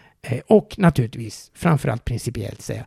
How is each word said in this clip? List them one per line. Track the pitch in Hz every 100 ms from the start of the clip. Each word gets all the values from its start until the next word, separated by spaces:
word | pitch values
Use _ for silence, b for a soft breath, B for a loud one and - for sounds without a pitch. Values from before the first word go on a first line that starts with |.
| B B
Eh, | - 123 -
och | 214 - -
naturligtvis, | 175 143 113 - 110 - -
framförallt | - 170 147 143 117
principiellt | - 117 - 117 107 -
säga, | - 110